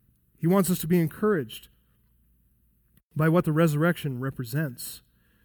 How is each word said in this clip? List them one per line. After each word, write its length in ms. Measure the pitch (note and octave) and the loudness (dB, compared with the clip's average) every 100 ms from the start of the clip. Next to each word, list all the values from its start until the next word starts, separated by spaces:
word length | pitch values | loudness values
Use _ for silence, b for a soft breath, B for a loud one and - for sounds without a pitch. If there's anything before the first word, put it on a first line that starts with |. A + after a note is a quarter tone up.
| _ _ _ _ | _ _ _ _
He 100 | E3 | 2
wants 220 | G3 F#3 | 2 2
us 100 | F3+ | 0
to 80 | D#3 | 2
be 120 | F3 | 2
encouraged 720 | D#3+ - G#3 F#3+ A2+ - - _ _ _ _ _ _ _ _ _ _ _ _ _ _ C#3+ | 2 0 0 0 -4 -12 -20 _ _ _ _ _ _ _ _ _ _ _ _ _ _ -2
by 140 | D#3+ | 2
what 160 | E3+ E3 | 2 2
the 80 | |
resurrection 640 | D3+ E3+ D3 E3+ E3 D3 B2 | 2 2 2 0 0 -4 -6
represents, 840 | C3+ C3 A#2+ C#3 D3+ A#2+ - - _ _ _ _ | -6 -6 -6 -4 -6 -8 -14 -16 _ _ _ _